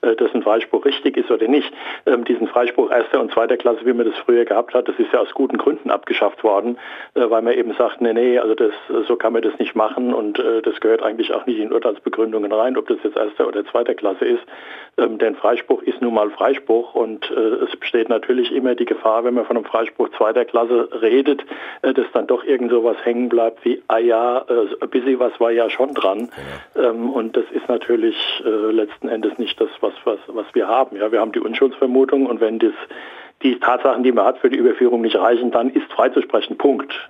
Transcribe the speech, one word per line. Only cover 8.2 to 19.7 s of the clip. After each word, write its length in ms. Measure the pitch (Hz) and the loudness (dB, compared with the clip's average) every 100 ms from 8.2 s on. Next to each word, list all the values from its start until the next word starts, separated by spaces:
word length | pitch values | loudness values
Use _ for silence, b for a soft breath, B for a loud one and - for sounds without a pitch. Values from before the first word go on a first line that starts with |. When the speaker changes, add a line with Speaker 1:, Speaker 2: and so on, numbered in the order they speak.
| 123 123 | 2 2
Speaker 1:
also 160 | 110 110 | 2 2
das, 160 | 113 - - 120 104 | 0 0 -4 -4 0
so 100 | 120 | 0
kann 160 | 113 | 2
man 80 | 117 | 0
das 160 | 113 - | -2 -2
nicht 160 | 113 107 | -4 0
machen 380 | 110 - 123 | 0 0 -2
und, 260 | 120 107 104 | -2 -2 -2
äh, 220 | 120 113 | 0 0
das 180 | 110 110 | 0 -2
gehört 240 | 110 113 | 2 2
eigentlich 120 | 123 113 | 0 -4
ich 140 | 110 | -4
auch 120 | 110 - | -2 -2
nicht 140 | 113 | -4
in 120 | 107 | -2
Urteilsbegründungen 800 | 117 123 - - - 113 110 104 | 0 -2 -2 -6 -2 -2 -2 -2
rein, 260 | 107 120 127 | 0 0 0
ob 100 | - | -2
das 100 | 110 | -2
jetzt 140 | 107 - | -2 -2
erster 300 | 107 - 117 | -4 -2 -2
oder 180 | 104 101 | -2 -2
zweiter 300 | 117 117 - | -2 -2 -2
Klasse 300 | 107 92 120 | -4 -2 0
ist. 180 | - - B B B B - | 0 -2 B B B B -2
Ähm, 200 | 113 110 | -2 0
denn 180 | 113 98 | -2 0
Freispruch 460 | 107 120 - 131 | 0 0 0 -2
ist 200 | - 120 | 0 -2
nun 120 | 120 | 0
mal 160 | 113 104 | 2 0
Freispruch 640 | - 107 135 - 113 120 - | 0 0 0 2 0 0 -2
und, 340 | 113 107 - | -2 -4 -6
äh, 40 | |
es 420 | - 110 117 - - | -2 0 0 -2 -4
besteht 320 | - 120 113 | -2 0 2
natürlich 420 | 113 - 127 120 | 0 0 0 0
immer 240 | 135 127 120 | 0 0 0
die 100 | 120 | -2
Gefahr, 380 | 107 113 110 | 0 2 2
wenn 100 | 123 | 0
man 120 | 120 110 | 0 0
von 120 | 117 | -4
einem 80 | |
Freispruch 440 | 104 | -2